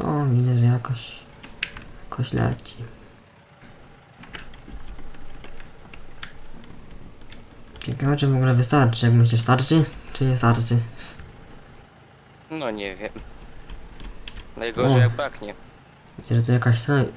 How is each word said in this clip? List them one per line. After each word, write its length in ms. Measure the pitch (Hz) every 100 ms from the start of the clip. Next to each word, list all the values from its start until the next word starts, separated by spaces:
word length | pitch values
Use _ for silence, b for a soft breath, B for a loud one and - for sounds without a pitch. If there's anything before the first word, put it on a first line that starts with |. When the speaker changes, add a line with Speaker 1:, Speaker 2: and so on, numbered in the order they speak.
Speaker 1:
No, 240 | - 147 143
widzę, 320 | 120 123 123
że 60 |
jakoś, 480 | 120 123 120 120 - - - - - - - - - - -
jakoś 220 | - 123
leci. 420 | 123 113 123 - - 120 - - - - - - - - - - - - - - - - - - - - - - - - - - - - - - - - - - - - - - - - - - - - - - - - -
Ciekawe, 360 | - 117 139 147
czy 100 | 139
w 80 | 131
ogóle 180 | 131
wystarczy. 520 | 123 123 147 120 113 120
Jak 80 |
myślisz, 260 | 120 117 117
starczy, 440 | - 127 135 160 143 - -
czy 120 | -
nie 120 | 131 123
starczy? 420 | 117 117 113 120 117 - B B - - - - - - - - - - - - -
Speaker 2:
No 200 | 160 127
nie 260 | 107 101 95
wiem. 160 | 107 107 - - - - - - - - - - - - - -
Najgorzej, 400 | 117 113 127 131
Speaker 1:
O. 20 |
Speaker 2:
jak 120 | 117 117
baknie. 380 | 139 - 104 104 - - - - - -
Speaker 1:
Widzę, 160 | - 117
że 60 |
to 100 | 117
jakaś 260 | 123 120 117
strona, 240 | - 143 123